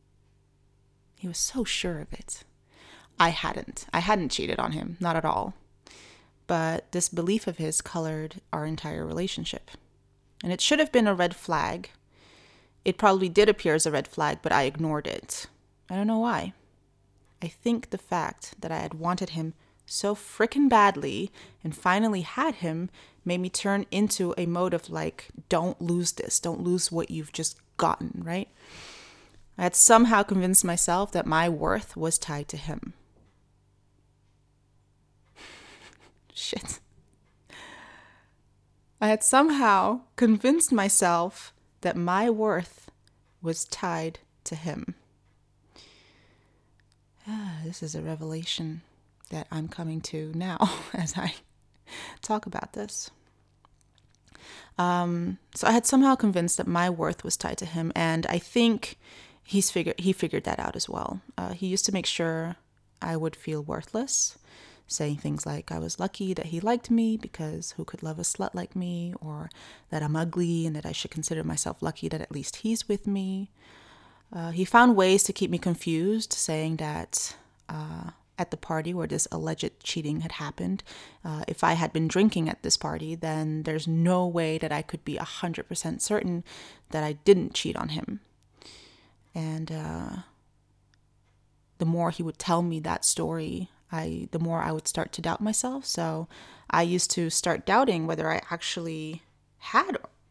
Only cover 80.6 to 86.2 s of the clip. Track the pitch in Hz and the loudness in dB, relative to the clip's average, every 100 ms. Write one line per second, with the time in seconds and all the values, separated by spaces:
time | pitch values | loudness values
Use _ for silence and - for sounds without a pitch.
80.6 | 180 196 - - - - 170 151 - - | -4 -4 -8 -18 -20 -14 -10 -8 -6 0
81.6 | 165 165 160 160 160 185 214 175 160 - | 2 2 0 0 2 4 4 4 -2 -4
82.6 | - - 147 160 156 165 160 156 156 156 | 0 0 0 -6 -6 -6 -4 -2 -2 -2
83.6 | 156 156 160 165 170 180 180 170 160 160 | -2 -4 0 4 4 4 2 0 0 -2
84.6 | 156 147 - 160 - 143 - - 175 160 | -2 -2 -4 -8 -6 -6 -8 -6 -6 -6
85.6 | - 170 214 - - 208 | -6 -6 -6 -4 0 0